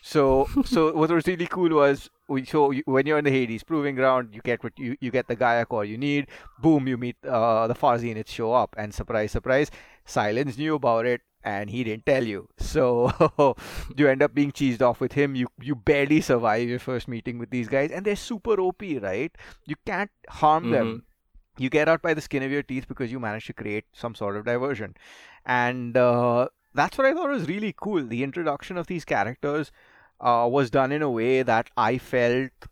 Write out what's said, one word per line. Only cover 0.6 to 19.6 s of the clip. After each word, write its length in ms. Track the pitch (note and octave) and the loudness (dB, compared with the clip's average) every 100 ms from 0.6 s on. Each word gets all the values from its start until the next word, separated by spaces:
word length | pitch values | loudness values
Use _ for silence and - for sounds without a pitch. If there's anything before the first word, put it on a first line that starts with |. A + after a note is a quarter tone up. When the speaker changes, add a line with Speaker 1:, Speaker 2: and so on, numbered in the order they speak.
Speaker 1:
so 280 | - G#3+ D#3+ | 0 2 2
<laughs> 40 | D#3+ | 2
what 140 | D#3 | 2
was 160 | E3+ D#3 | 2 0
really 200 | F3+ F3 | -2 -4
cool 220 | F3 F3 | 0 2
was, 420 | D#3 C#3 C#3 - _ - | 4 4 2 -4 _ -6
we, 160 | C#3 C3 | -6 -2
so 240 | D#3 C#3+ | 2 2
you, 120 | C3+ D3 | 2 0
when 200 | C3 C#3 | 0 2
you're 120 | D3+ | 2
in 60 | |
the 60 | D3 | 2
Hades 320 | C3 A#2+ A2+ | 2 0 -4
Proving 320 | - D#3+ C#3+ | -4 -4 -2
Ground, 360 | C3 C3 B2+ A#2+ | 2 2 2 -2
you 80 | G#2+ | -8
get 220 | B2 A#2+ | -4 -4
what 120 | A#2 - | -4 -10
you, 180 | B2+ C3 | -8 -6
you 100 | B2 | -2
get 180 | B2+ - | -2 -2
the 80 | A#2 | 0
Gaia 300 | B2 A#2+ A#2 | 2 2 0
core 180 | A#2 | -4
you 140 | G#2 A2 | -4 -4
need. 300 | C#3+ C#3+ C3+ - - - | -2 -2 -4 -14 -20 0
Boom, 300 | D#3+ D3+ C3 | 4 4 2
you 80 | B2 | -4
meet, 200 | B2 - | -6 -8
uh, 420 | C3+ B2 A#2 A2 A2+ | -2 0 2 2 2
the 60 | |
Far 240 | A#2 - A#2+ | 2 2 2
Zeniths 320 | A#2 A2 G#2+ | -2 -8 -10
show 220 | - A2+ | -6 0
up, 220 | B2 A2 - | 2 0 -4
and 160 | G#2 | -10
surprise, 380 | - G#2+ A2+ G#2+ | -8 -4 -2 -2
surprise, 400 | A#2+ A#2+ C3 D3+ - - _ - | -4 0 0 0 -6 -20 _ -8
Sylens 480 | - G#2+ A2 C#3+ B2 | -4 -2 -2 -4 -4
knew 180 | D#3 | -4
about 300 | D3+ C3 A2+ | 0 2 2
it, 160 | A#2+ B2 _ _ | 2 -2 _ _
and 240 | A2+ G2+ G#2 | -8 -6 -6
he 160 | A2+ | -4
didn't 220 | A2+ A2 C3 | -4 -4 0
tell 180 | C3+ | 0
you. 240 | A#2 G2 - _ | 0 -6 -10 _
So 960 | - D3+ B2+ A#2+ B2 - D#3 - C#3 A#2 - - | -4 0 2 2 0 2 2 4 2 2 -8 -12
<laughs> 180 | - C3 | -10 2
you 100 | C#3+ | 2
end 140 | C3+ | 4
up 100 | C#3+ | 2
being 180 | A2+ C#3+ | 2 -2
cheesed 280 | - C#3 A2+ | 0 -2 2
off 180 | B2 - | 2 2
with 140 | B2 | -4
him. 220 | - C#3+ | 0 -2
You, 140 | C3+ B2 - | 0 -4 -6
you 140 | - | -8
barely 480 | C3+ C3 C#3+ C#3+ D3+ | -4 2 2 4 2
survive 440 | - B2 A#2 A2 A#2+ | 4 2 2 0 0
your 120 | B2 | -4
first 280 | - B2 - | -4 -6 -6
meeting 320 | A#2 C3 A#2+ | -10 -8 -10
with 120 | A#2 | -6
these 180 | B2+ A2 | -6 -2
guys, 220 | C3+ D3 | 0 0
and 120 | C#3+ G3+ | -2 -4
they're 100 | G3+ | -4
super 420 | - A3 - G#3 | -6 -8 -2 0
O 140 | F#3 | 0
P, 260 | F3 G3+ C#3 | -4 -6 -6
right? 320 | G2 F#2+ D#3+ _ - - | -4 -4 -6 _ -20 -20